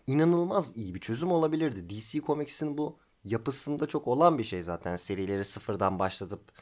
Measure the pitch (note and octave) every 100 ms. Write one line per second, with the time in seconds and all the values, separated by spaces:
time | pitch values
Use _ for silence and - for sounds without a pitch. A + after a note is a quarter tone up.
0 | - C#3+ E3 E3+ F3 G#3 C3+ A2+ F#2+ F#2
1 | - A#2+ F3 E3+ D#3 D#3+ D#3 G2 F2 G#2+
2 | - D3+ - D3 D3 - D3+ D3 D3+ -
3 | _ _ G2 A2+ C3+ C3 D3 C#3+ D3+ D3+
4 | - C3 E3+ C#3+ - F#2 E2+ E2+ F2 F2+
5 | - G2 F#2+ G2 G2 - - F#2+ F#2+ F#2+
6 | F#2+ - F2+ F#2+ - -